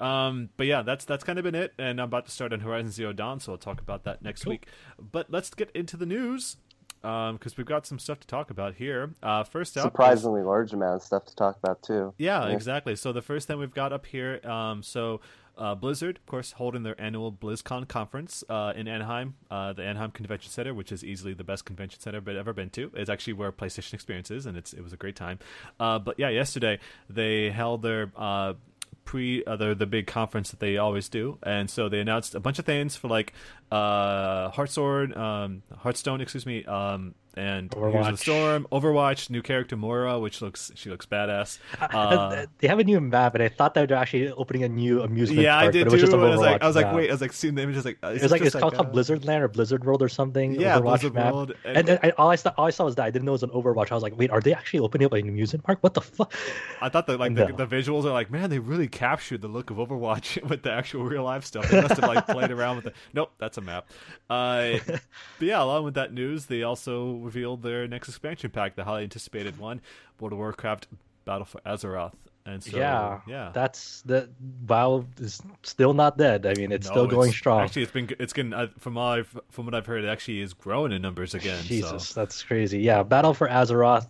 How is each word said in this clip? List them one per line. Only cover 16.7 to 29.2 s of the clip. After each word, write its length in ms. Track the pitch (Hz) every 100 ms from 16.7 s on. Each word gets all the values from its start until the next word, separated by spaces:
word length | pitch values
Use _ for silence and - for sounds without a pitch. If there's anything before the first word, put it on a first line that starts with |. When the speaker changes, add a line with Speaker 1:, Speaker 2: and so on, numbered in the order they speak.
| 123
Speaker 1:
their 140 | 110 107
annual 320 | 110 110 113
BlizzCon 540 | 98 107 113 - 127 127
conference, 560 | 120 107 135 165 - -
uh, 240 | 110 104
in 140 | 107 110
Anaheim, 460 | 110 110 120 135 139 -
uh, 220 | 98 98
the 80 | 95
Anaheim 280 | 95 104 110
Convention 400 | - 101 101 -
Center, 220 | - 123
which 180 | 113 -
is 140 | 92
easily 300 | 95 98 95
the 100 | 95
best 220 | 90 98 -
convention 340 | 92 95 -
center 160 | 110 104
I've 100 | 101
ever 240 | 98 104
been 160 | 101 92
to. 200 | 113 147
It's 160 | - 104
actually 240 | 98 -
where 180 | 104 101
PlayStation 400 | - - - -
Experience 360 | 110 - 92 95
is, 160 | 120 131
and 100 | 87
it's, 160 | -
it 100 | -
was 100 | 85
a 40 | 87
great 200 | 98 98
time. 220 | 90 95 - - - -
Uh, 200 | 113 110
but 200 | 101 -
yeah, 120 | 139
yesterday 480 | 113 139 127 113 101 - - -
they 400 | 101 110 110 107
held 320 | 104 117 117
their, 280 | 113 110 101 101
uh, 380 | 104 101 98 92 _ - - -
pre, 400 | - 131